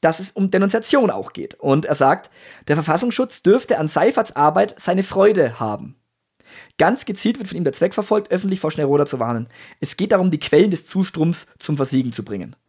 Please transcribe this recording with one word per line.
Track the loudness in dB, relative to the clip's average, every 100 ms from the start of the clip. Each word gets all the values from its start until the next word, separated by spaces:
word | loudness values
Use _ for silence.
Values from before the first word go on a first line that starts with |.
dass | 0 0
es | -8
um | -4 0
Denunziation | 2 2 0 2 2 2
auch | -2 -8
geht. | -10 -12
Und | -6 0 0 0
er |
sagt, | 2 2 2 -2 _ -20 -20 -2
der | -2
Verfassungsschutz | 0 0 0 -2 -4 0
dürfte | 4 4 4 -2
an | 0
Seiferts | 2 2 0 -4 2
Arbeit | 2 4 0 -2
seine | -2 -2
Freude | -2 4 4 4 0 0
haben. | -6 -6 -10 -20 _ _ _ _ _ -20 -20 _
Ganz | 2 2 -6
gezielt | -4 -2 -2
wird | -6
von | -4
ihm |
der | -4
Zweck | 0 -2
verfolgt, | -2 0 -2 0
öffentlich | -4 -2 -4
vor | -4
Schneroda | -2 0 2 0
zu | -2
warnen. | -2 -4 -6 -14 -20 -12
Es | -10 -4
geht | 0
darum, | 2 2
die | -2
Quellen | 2 4 4
des | 2 -4
Zustroms | -4 -4 -2 -2 -2 -10 _
zum | -6 -4
Versiegen | 0 0 -2
zu | -6
bringen. | -10 -10 -12 -16